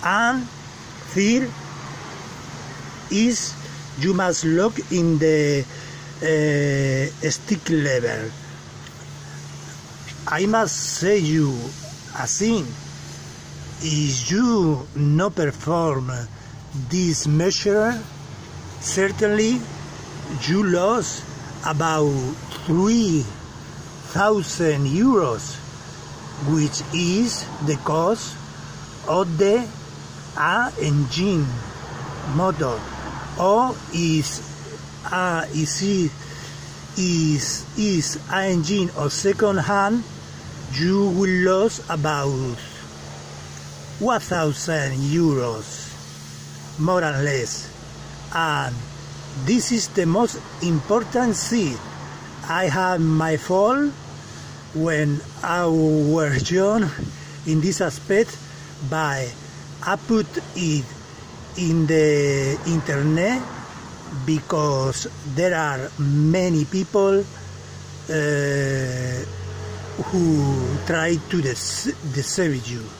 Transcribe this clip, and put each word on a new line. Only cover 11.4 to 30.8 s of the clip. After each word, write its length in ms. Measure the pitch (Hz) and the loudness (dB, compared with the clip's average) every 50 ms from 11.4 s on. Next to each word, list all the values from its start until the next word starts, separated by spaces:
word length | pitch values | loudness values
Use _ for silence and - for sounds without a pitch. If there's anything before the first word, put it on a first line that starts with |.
| 151 139 131 120 117 110 - - - - - - - - - | 4 4 2 -2 -6 -8 -10 -12 -14 -14 -14 -16 -16 -12 -8
a 100 | - 131 | -6 -4
thing. 400 | 120 - - 196 226 226 214 147 120 - - - - - - - - - - - - - - - - - - - - - - | -2 0 0 2 2 2 2 0 -2 -8 -10 -12 -14 -14 -14 -14 -14 -14 -14 -14 -16 -16 -16 -16 -16 -14 -14 -12 -12 -10 -6
If 480 | - 160 151 151 151 143 135 127 120 120 | -2 0 2 2 2 2 0 0 0 0
you 560 | 175 208 247 240 233 208 180 160 151 131 - - - | 2 4 4 6 6 6 6 4 4 2 -2 -6 -2
no 340 | 147 147 147 147 160 185 202 | 2 4 4 6 6 4 2
perform 800 | 170 - 160 143 - - - 151 165 170 165 160 139 135 127 127 127 123 120 110 104 - - - - - - - - 139 131 120 | 2 2 0 0 0 -2 -2 0 2 2 2 2 2 0 -2 -4 -4 -6 -6 -8 -10 -16 -16 -16 -16 -16 -16 -10 -8 -8 -4 -2
this 380 | 160 185 185 170 156 - - | 0 2 2 2 2 0 2
measure, 720 | 151 147 156 170 190 190 - - 208 202 214 214 226 247 226 226 - - - - - - - - - - - - - - - | 4 4 4 4 4 2 2 2 4 4 4 4 2 0 -2 -6 -10 -14 -16 -14 -14 -14 -14 -14 -14 -14 -14 -14 -14 -14 -8
certainly 760 | - - - 190 190 196 196 196 214 208 208 214 214 220 247 247 233 - - - - - - - - - - - - - - 131 113 | -6 -2 0 2 2 2 2 2 2 4 4 4 4 4 2 2 -2 -6 -10 -12 -12 -12 -12 -14 -14 -12 -12 -12 -10 -6 -6 -4 0
you 160 | 139 170 196 214 | 2 2 4 4
lose 600 | 190 175 175 180 202 233 247 170 - - - - - - - - - - - - | 4 4 4 4 4 4 2 0 -2 -6 -8 -10 -12 -12 -12 -12 -12 -12 -6 -4
about 460 | 156 156 143 165 165 160 156 151 147 143 135 127 127 156 - - - - - - | -2 0 2 2 2 4 4 4 4 4 2 -2 -2 -6 -8 -10 -12 -12 -10 -2
three 580 | - 160 170 190 208 226 233 226 196 165 151 127 107 101 - - - - - - - - - - - - - - - | 2 4 4 6 6 6 4 4 4 4 2 2 0 -6 -12 -14 -14 -14 -16 -16 -14 -14 -14 -14 -14 -16 -16 -14 -6
thousand 800 | - 170 196 214 220 208 165 - - - 170 160 147 139 143 | 0 2 4 4 4 4 2 -2 -2 2 2 4 4 4 2
euros, 680 | 135 139 180 226 269 254 202 170 131 113 104 - - - - - - - - - - - - - - - - - - - - 143 139 | 2 4 4 6 6 6 6 4 2 0 -2 -4 -10 -10 -12 -12 -14 -16 -16 -16 -16 -16 -16 -14 -14 -14 -14 -14 -14 -10 -4 0 2
which 320 | 156 160 151 147 143 - 147 - 156 | 4 4 4 2 0 -4 -6 -4 -2
is 520 | 175 175 170 180 202 240 233 - - - - - - 151 | 0 2 2 4 4 2 2 0 -4 -8 -10 -8 -4 0
the 100 | 151 151 131 - | 0 0 0 0
cost 500 | - 147 160 165 185 226 220 - - - - - - - - - - - - - - - - - | 0 2 4 4 2 2 0 -2 -10 -10 -12 -14 -14 -14 -16 -14 -14 -14 -14 -14 -14 -14 -12 -4
of 300 | - 160 180 190 175 165 | 2 2 2 2 2 4
the, 300 | 156 196 196 208 247 240 214 - - - - - - - - - - - - - | 4 4 6 6 4 2 -2 -8 -12 -14 -14 -16 -16 -16 -14 -14 -14 -14 -10 -4
uh, 340 | 156 147 160 185 220 240 254 - - | 0 2 2 4 2 2 0 0 -2